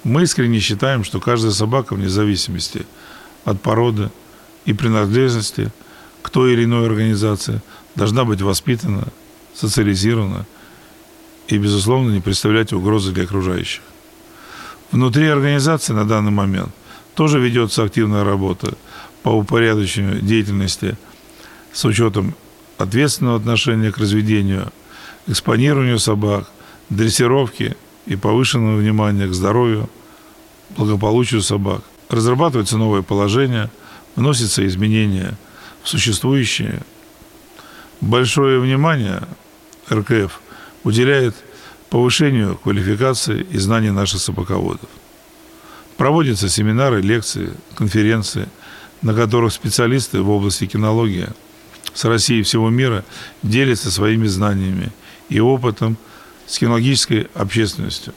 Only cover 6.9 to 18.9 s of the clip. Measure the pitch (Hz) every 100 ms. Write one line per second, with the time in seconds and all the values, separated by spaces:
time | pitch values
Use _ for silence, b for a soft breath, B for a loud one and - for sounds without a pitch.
6.9 | 107 110 104 107 101 - 107 - B B
7.9 | - 101 113 120 101 98 95 - 120 -
8.9 | 101 107 - - - - - 107 110 104
9.9 | 95 104 117 101 92 98 B B B B
10.9 | B B - - - - 104 101 101 98
11.9 | 131 123 101 90 98 107 107 107 101 95
12.9 | 107 95 92 90 98 92 90 87 - -
13.9 | - - - - B B B B B -
14.9 | 120 127 127 156 147 139 143 139 160 -
15.9 | 110 107 110 104 101 98 95 90 - B
16.9 | B B - 156 147 123 117 113 - 107
17.9 | 113 107 104 101 101 95 90 - - B